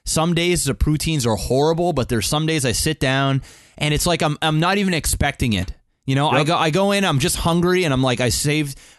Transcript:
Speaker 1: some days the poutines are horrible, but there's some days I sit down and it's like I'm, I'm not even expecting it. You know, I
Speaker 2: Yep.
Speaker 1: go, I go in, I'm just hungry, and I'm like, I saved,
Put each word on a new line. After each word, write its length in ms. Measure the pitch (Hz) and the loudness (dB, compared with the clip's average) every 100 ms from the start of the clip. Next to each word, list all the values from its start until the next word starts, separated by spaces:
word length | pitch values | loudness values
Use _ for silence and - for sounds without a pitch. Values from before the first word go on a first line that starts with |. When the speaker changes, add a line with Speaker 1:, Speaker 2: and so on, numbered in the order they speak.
Speaker 1:
some 300 | - 160 165 | -4 0 2
days 300 | 170 175 170 | 2 2 0
the 100 | 139 | 0
poutines 520 | - - 151 160 156 117 | 0 0 0 0 0 0
are 100 | 101 | -2
horrible, 560 | 117 127 151 165 175 | 0 0 2 2 0
but 160 | 139 110 | 0 0
there's 180 | 117 - | -2 0
some 180 | 151 156 | -2 0
days 180 | 160 | 0
I 80 | 131 | 0
sit 280 | 101 156 156 | 0 -2 -2
down 420 | 131 135 139 135 - - - - | 0 0 2 0 -2 -20 -20 -6
and 140 | 151 | -2
it's 140 | 147 175 | 0 0
like 160 | 160 | 0
I'm, 160 | 156 147 | 0 -2
I'm 180 | 160 156 | 0 0
not 180 | 175 202 | 0 0
even 160 | 190 | 0
expecting 580 | 165 - - 143 - 131 | -2 -4 -2 -2 -2 -2
it. 180 | 98 90 - _ _ - | -2 -4 -10 _ _ -2
You 80 | |
know, 140 | 135 151 | 0 2
I 100 | 147 | 2
Speaker 2:
Yep. 80 | 151 | 2
Speaker 1:
go, 80 | 170 | 0
I 140 | 160 | 0
go 220 | 170 196 | 2 2
in, 120 | 202 | 2
I'm 140 | 190 143 | 0 0
just 180 | 175 - | 0 0
hungry, 480 | 170 170 180 180 | 0 2 2 2
and 80 | 165 | 2
I'm 80 | 131 | 0
like, 180 | 131 123 | 0 0
I 80 | 127 | 0
saved, 500 | - 147 151 143 - - | 0 0 -2 -2 -8 -18